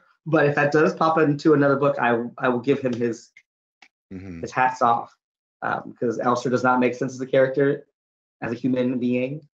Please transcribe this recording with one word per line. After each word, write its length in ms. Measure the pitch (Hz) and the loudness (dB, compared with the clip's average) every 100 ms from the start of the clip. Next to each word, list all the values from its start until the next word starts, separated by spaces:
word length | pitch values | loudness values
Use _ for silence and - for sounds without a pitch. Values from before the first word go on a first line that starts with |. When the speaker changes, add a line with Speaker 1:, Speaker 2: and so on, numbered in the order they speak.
| _ _ 156 | _ _ 0
Speaker 1:
But 220 | 156 143 | 2 2
if 80 | 147 | 2
that 180 | 143 | 2
does 200 | 151 160 | 4 2
pop 240 | - 160 160 | 2 0 2
into 360 | 151 147 160 | 2 2 4
another 240 | 143 143 131 | 4 4 2
book, 180 | 143 139 | 0 2
I, 280 | 120 117 120 - | 0 0 -2 -4
I 120 | 127 | -2
will 100 | 123 | -2
give 220 | 120 139 | 0 0
him 100 | 131 | 0
his, 400 | 113 120 113 - _ _ _ _ _ _ _ _ | -2 -4 -4 -12 _ _ _ _ _ _ _ _
Speaker 2:
Mm-hmm. 280 | 92 95 82 | -16 -12 -12
Speaker 1:
his 100 | 113 | -8
hats 300 | 131 127 - | 0 0 2
off, 340 | 120 117 - _ _ _ _ - | 2 0 -4 _ _ _ _ -10
um, 340 | - - - - | -6 -6 -8 -6
'cause 220 | 120 107 | -4 -2
Alistair 320 | 123 123 131 | -2 -2 0
does 120 | 120 | 0
not 180 | 127 127 | 2 2
make 120 | 123 | 0
sense 200 | - 131 | 0 -8
as 80 | 127 | -8
a 40 | 131 | -2
character, 640 | 135 131 147 139 147 - _ _ _ _ - | 2 2 2 0 0 -8 _ _ _ _ -12
as 100 | 107 | -8
a 40 | 120 | -4
human 440 | 127 127 123 127 | -2 0 0 -2
being. 480 | 123 123 131 151 - | -2 -2 -4 -8 -14